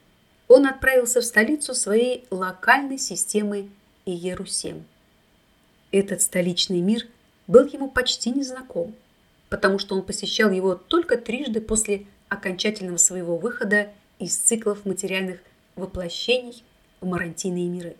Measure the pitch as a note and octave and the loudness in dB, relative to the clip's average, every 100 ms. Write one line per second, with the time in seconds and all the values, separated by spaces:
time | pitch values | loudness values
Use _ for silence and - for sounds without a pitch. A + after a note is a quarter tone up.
0 | _ _ _ _ - C4 C#4 C4 C4 C4 | _ _ _ _ 8 8 8 2 4 4
1 | A#3 A#3+ A3+ G#3+ A3+ D4+ - B3 - G#3+ | 4 2 2 2 2 0 -4 -4 0 2
2 | B3 B3 - F#3 F#3 F3+ A3+ C4 C#4 C4+ | 2 -2 -6 -6 -6 0 2 2 2 -6
3 | - E3+ - G#3+ G#3 G3+ G3 - _ _ | -8 -6 -2 -2 -2 -4 -8 -18 _ _
4 | - F3 F3+ F3+ F#3 - - D#3 D#3 _ | -8 -6 -6 -8 -6 -8 -8 -12 -18 _
5 | _ _ _ _ _ _ _ _ _ G3 | _ _ _ _ _ _ _ _ _ 0
6 | G3 F3 - F#3 F3+ F3 - F3+ F3+ A#3 | 0 -2 -2 0 0 -2 -2 0 2 0
7 | - _ _ _ - A3 C#4+ C#4 C4+ - | -4 _ _ _ 6 6 8 0 -4 -2
8 | B3 - A#3 C4+ C4 B3+ C4 - E3+ - | -2 -2 -4 -2 -4 -8 -8 -6 -6 -10
9 | _ _ _ _ _ G3 G3 G3 - F#3+ | _ _ _ _ _ 0 2 2 -2 -6
10 | F#3+ - F#3+ - G#3+ F#3 F#3+ F3+ - E4+ | -4 -8 -4 2 2 4 0 -2 0 -2
11 | E4+ B3 - B3 C#4 G#3+ - G#3+ - G3+ | 0 -2 -2 -6 -4 -6 -2 -2 -2 -4
12 | - _ _ G3 G3 F3+ G#3+ G#3+ F#3 F3 | -6 _ _ -8 -6 -4 -4 -4 -4 0
13 | - F#3 F3 E3+ G#3+ B3+ A3 G#3 G3+ - | 0 0 -4 -4 -4 -4 0 2 0 -8
14 | _ - F3 - - A3+ A3 G3+ G3+ F#3 | _ -12 -6 -2 0 0 -2 -4 -4 -6
15 | F#3+ F#3+ F#3+ F3+ _ _ _ - F#3 F3+ | -4 -4 -4 -8 _ _ _ -12 -10 -8
16 | F3 - - B3+ B3 - _ _ _ _ | -8 -6 -2 -2 -2 -16 _ _ _ _
17 | F#3 F3 E3+ E3 F#3+ F3+ F3 F3 E3+ - | -4 -4 -6 -8 -6 -4 -4 -6 -10 -16